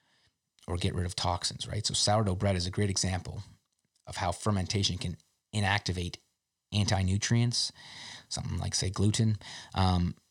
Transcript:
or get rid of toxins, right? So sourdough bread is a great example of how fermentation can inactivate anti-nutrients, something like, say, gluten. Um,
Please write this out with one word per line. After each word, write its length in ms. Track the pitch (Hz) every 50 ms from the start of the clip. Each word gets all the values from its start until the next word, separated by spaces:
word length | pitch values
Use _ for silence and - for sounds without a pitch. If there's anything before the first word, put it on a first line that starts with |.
| _ _ _ _ _ _ _ _ _ _ _ _ _
or 100 | - 87
get 180 | 90 98 92 -
rid 100 | - 90
of 100 | 87 -
toxins, 520 | - - 90 87 - - - - - -
right? 180 | - - 104 -
So 80 | - -
sourdough 420 | - - 104 104 110 107 98 92
bread 200 | 92 101 101 95
is 100 | 90 87
a 60 | 92
great 180 | - 101 104 98
example 540 | 95 - - 92 92 90 - - - 107 - - - _ _ _ _ _ _ _ _ _ _
of 80 | - -
how 160 | - 101 87
fermentation 680 | 82 - - 107 104 95 90 - - 98 95 - 90
can 200 | - - 92 - - _ _ _ _ _ _ -
inactivate 600 | 107 101 95 101 101 - - 87 90 87 87 - - _ _ _ _ _ _ _ _ _ _ 104
anti-nutrients, 1000 | 104 101 - 107 92 92 90 98 104 - - 120 117 120 120 117 - - - - - - - - - - - - - -
something 300 | _ - - - - 90
like, 160 | 87 90 92 -
say, 160 | - - 95
gluten. 480 | 98 - 98 107 104 - 113 110 107 - - - - - - - -
Um, 400 | 95 95 92 90 87 87 85 - - _ _